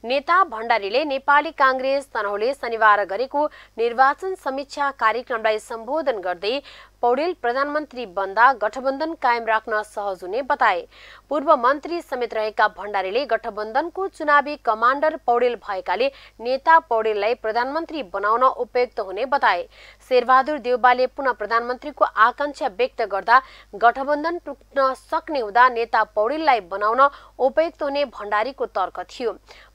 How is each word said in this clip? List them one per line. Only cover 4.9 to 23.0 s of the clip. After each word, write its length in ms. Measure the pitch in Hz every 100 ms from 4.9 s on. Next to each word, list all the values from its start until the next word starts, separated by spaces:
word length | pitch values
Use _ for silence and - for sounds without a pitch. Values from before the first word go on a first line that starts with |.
कार्यक्रमलाई 680 | 269 226 220 254 240 220 214
सम्बोधन 600 | - 233 226 302 294 240
गर्दै 440 | 190 180 202 269 - - - _
पौडेल 320 | 240 247 330 349
प्रधानमन्त्री 640 | 240 247 285 294 302 240 233
बन्दा 460 | 175 196 196 247
गठबन्धन 600 | 254 208 254 262 269 320
कायम 300 | 330 262 233
राख्न 380 | 226 220 226 214
सहज 400 | 208 - 202 185
हुने 200 | 180 214
बताए। 440 | 269 285 233 180 - - - - _
पूर्व 280 | 294 285 302
मन्त्री 440 | 240 285 302 339
समेत 320 | 302 262 233
रहेका 340 | 220 214 214 214
भण्डारीले 560 | 196 202 202 190 214 277
गठबन्धनको 800 | 226 233 202 214 226 330 349 381
चुनावी 480 | - 302 294 277 294
कमान्डर 600 | - 214 233 277 311 311
पौडेल 380 | - 240 247
भएकाले 560 | 233 - 190 180 180 269 - - _
नेता 380 | 226 262 330 330
पौडेललाई 560 | 320 226 220 208 202
प्रधानमन्त्री 680 | 247 220 220 247 294 330 311
बनाउन 400 | 202 196 202 233
उपयुक्त 580 | 262 - 240 247 247 -
हुने 260 | 190 190 254
बताए। 420 | 285 247 180 175 - - - -
शेरबहादुर 500 | 254 240 262 262 302
देउबाले 480 | 233 247 247 247 254
पुनः 260 | - 269
प्रधानमन्त्रीको 720 | 233 208 226 240 247 302 277
आकांक्षा 640 | - - 226 - 294 277 285
व्यक्त 340 | 190 254 -